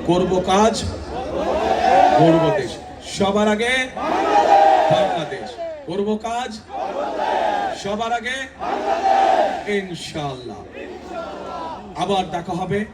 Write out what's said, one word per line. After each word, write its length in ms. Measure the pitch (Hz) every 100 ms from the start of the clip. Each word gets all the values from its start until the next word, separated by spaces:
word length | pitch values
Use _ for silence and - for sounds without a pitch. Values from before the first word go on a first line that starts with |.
| -
"করব 380 | 180 180 185 190
কাজ, 380 | 190 220 214 - - - - - - - 640 - - - - - -
গড়ব 340 | 165 165 160 -
দেশ, 140 | - - - - - -
সবার 300 | 196 202 208
আগে 220 | 208 240 262 262 -
বাংলাদেশ। 1500 | 311 359 - - - - - - 640 622 - - - - - - - 311 277
করব 320 | 190 202 214
কাজ, 340 | 226 233 247 220 - 403 - 554 - 622 - 880 - - 202 -
সবার 300 | 202 208 226
আগে 340 | 233 233 269 269 - - 269 - 339 381 - 277 320 202 - 202 202
ইনশাআল্লাহ।" 800 | 185 165 - 156 143 127 117 98 - - - 392 359 349 330 - - - - - - -
আবার 360 | 180 196 180
দেখা 220 | 170 170
হবে, 320 | 170 180 202 214